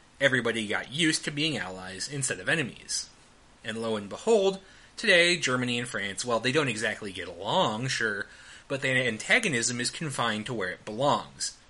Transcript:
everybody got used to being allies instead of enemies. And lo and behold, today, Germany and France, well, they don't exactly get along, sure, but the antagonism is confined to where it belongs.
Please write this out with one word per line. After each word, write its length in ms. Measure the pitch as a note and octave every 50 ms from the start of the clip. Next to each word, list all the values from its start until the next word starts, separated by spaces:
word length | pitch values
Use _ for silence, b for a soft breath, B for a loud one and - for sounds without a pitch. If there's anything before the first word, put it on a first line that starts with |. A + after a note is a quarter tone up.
| - - - -
everybody 440 | C#3 C#3 B2+ B2+ A2+ A#2 A2 A2+ G#2+
got 280 | G2+ G2+ F#2+ F#2+ - A#2+
used 320 | D#3 F3 D#3 D3+ - -
to 60 | E3+
being 260 | D3 C#3+ D3+ D#3+ C#3+
allies 500 | G#2 F2+ F#2 F#2 F#2 F#2 F#2 F#2+ F#2+ -
instead 320 | - D3 C#3 C3+ - G#2 F2+
of 80 | F#2
enemies. 640 | A#2+ D3+ E3 C#3 G2+ - - - - - - - - - - - - - - - - - - -
And 160 | A#2 A2 A2+
lo 160 | A2+ A2+ A2
and 100 | G#2 G2+
behold, 520 | G2 G#2 G2 - A3 A#3 G#3+ F#3+ F#3+ F#3+ F#3+ B B B B B B B
today, 400 | - - G#3+ F#3 E3+ E3+ F3 F3+
Germany 420 | E3 C3+ C3+ B2+ B2+ B2 B2 A#2+
and 120 | A#2+ A#2+ A#2
France, 340 | - G#2+ G2 G2+ G2 - -
well, 160 | B2 A#2 A2
they 140 | G#2+ B2+ C3
don't 160 | D#3 D3 C3
exactly 420 | A2+ G#2+ A2+ A2 G2+ - A2 G#2
get 160 | F#2 F#2+ F2
along, 600 | E2+ F2 E2+ F#2+ A2 C#3+ F#3 F3 B2+ G#2+ A2 B2+ C3
sure, 380 | B2+ - A#2 A2 G2+ G2+ G#2 B B B B B B B B -
but 80 | C#3 C3
the 260 | C#3 C3+ C3 B2+ C3
antagonism 760 | A#2+ A2 G#2+ - - G3 B3 G#3 G3 C#3 A#2 A#2 - B2 A#2+
is 80 | A#2+ -
confined 560 | - - E3 D3+ C3+ - B2 A#2 G#2+ G#2+ G#2+
to 80 | C3 B2+
where 160 | A2 F#2 F2+
it 160 | - - -
belongs. 720 | - G#2+ A2+ C#3 D3 B2 G2+ - - - - - - - - -